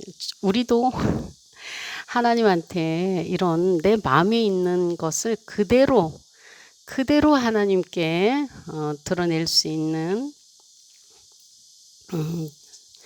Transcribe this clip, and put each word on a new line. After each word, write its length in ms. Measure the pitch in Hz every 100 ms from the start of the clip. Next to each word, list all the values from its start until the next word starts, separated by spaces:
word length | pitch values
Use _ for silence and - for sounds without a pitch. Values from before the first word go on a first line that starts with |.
| - - - -
우리도 500 | 196 208 240 233 254 - - - - - _ - - - - - -
하나님한테 1160 | 247 233 233 220 175 160 180 160 160 185 185 160
이런 500 | 180 185 165 185 175
내 180 | 190 220
마음에 380 | 151 135 180 233
있는 560 | 220 185 180 180 175 170
것을 400 | 160 156 220 220 -
그대로, 680 | - 196 240 269 254 131 - _ _ - - - _ -
그대로 500 | - 262 294 294 294
하나님께, 1120 | 240 220 202 190 170 - 160 170 202 277 285 - -
어, 220 | 156 151 147
드러낼 420 | - 175 175 160 165
수 220 | - -
있는, 680 | 156 156 160 165 202 277 285 _ _ _ _ _ _ _ _ _ _ _ _ - _ _ _ -
음, 360 | 170 156 170 156 147 - - _ -